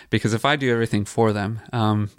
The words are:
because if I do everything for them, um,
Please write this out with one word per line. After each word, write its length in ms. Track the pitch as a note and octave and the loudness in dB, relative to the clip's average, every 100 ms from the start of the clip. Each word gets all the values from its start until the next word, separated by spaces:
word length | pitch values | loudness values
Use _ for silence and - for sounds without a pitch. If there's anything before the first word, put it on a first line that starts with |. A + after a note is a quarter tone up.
| - | -4
because 240 | A2 A2 | -2 0
if 100 | A2 | 0
I 120 | C3+ D3 | 0 0
do 140 | C3 | 0
everything 360 | A#2 A2+ G#2 G2+ | 0 0 -2 -2
for 260 | - A2+ | 2 2
them, 280 | G#2 G2+ A2+ - | 2 -4 -6 -8
um, 380 | A#2+ G#2+ G#2+ G2+ | -2 0 0 -2